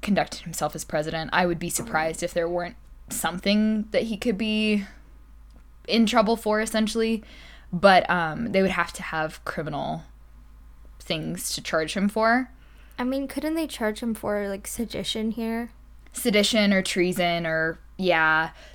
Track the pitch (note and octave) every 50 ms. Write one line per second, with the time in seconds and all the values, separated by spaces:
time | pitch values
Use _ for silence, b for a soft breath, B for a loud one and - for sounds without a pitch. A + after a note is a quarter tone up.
0 | - - G3+ E3+ - - - - - E3+ D#3 - D#3 D3+ - D#3+ - - - D#3
1 | D3+ D#3+ D#3+ D#3+ D#3+ D3+ - E3+ F#3 F3+ F3 E3 E3+ E3+ - - D#3 - - D#3
2 | D#3 E3 D#3+ - E3+ F3 - F3 E3+ E3+ F3 F3 F3 F3 - - - - - -
3 | - - - - - E3 E3+ F3+ - G3 G3+ G#3+ G#3+ G#3+ A3 G#3+ G#3 - - F#3+
4 | - A3 A3+ - - B3 G#3+ F#3 A3+ G#3+ G#3+ G#3+ G#3+ G#3+ G#3 G#3 G3 B B B
5 | B B - - - - - - - - - - - - - - - - F#3 A3+
6 | A3+ G#3 A3+ A#3+ A3 G3+ A3+ A3 - G#3+ G#3+ G#3+ A3 A3 - A3 A3 G#3+ - A3+
7 | A3+ A3+ A3+ G#3+ B B B B B B B B B B - F3 F#3+ G3 F#3+ F3
8 | - - F3+ F3+ E3+ D#3+ D3+ D3+ D#3 D#3 - F#3+ F#3+ F#3 F#3 - E3+ - - -
9 | F#3 - - D#3+ D#3 D#3+ - - - - - - D#3 C#3+ C#3+ C#3+ - C3+ D#3 E3
10 | D#3+ - - - - - - - - - - - - - - - - - - -
11 | - - E3+ D#3+ D#3 D#3+ E3 F3+ - - - - - - - D#3+ D#3+ D#3 - G3+
12 | F#3+ G3+ - A3 A3 A3+ A#3 B3+ C4 - b b b b b b b b b -
13 | B3 B3+ C4+ C4+ C#4 C4+ - C#4 C4+ D#4 D#4+ E4 D#4+ D#4 - - A3+ G#3+ G#3+ -
14 | B3 A#3 A3 - - G#3+ G#3 G#3 G#3 G3 G3 G3 G3+ - - - A#3 G#3 - -
15 | - - - A3 A3 A3+ G#3 A#3 A3+ A3+ A3+ A3+ A#3+ A#3 - - - - - -
16 | - - - - - B3 G3+ G#3 G3+ G3+ - A3 G#3 G3+ G3+ F#3+ F#3 - - G3
17 | F3 F3+ F3+ F3+ F3 F3 E3+ E3+ E3+ E3 D#3+ D#3+ D#3+ D#3+ E3+ - - - - -
18 | F#3+ F3+ E3+ D#3+ D#3+ D#3 D#3+ D#3+ D#3+ E3 B B B B B